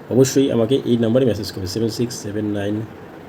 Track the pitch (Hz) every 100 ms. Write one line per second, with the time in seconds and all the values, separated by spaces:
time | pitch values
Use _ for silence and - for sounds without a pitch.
0 | - 113 131 139 139 117 113 131 - 120
1 | 113 123 131 101 98 - 92 113 113 110
2 | 120 - 104 104 107 104 101 107 110 -
3 | - -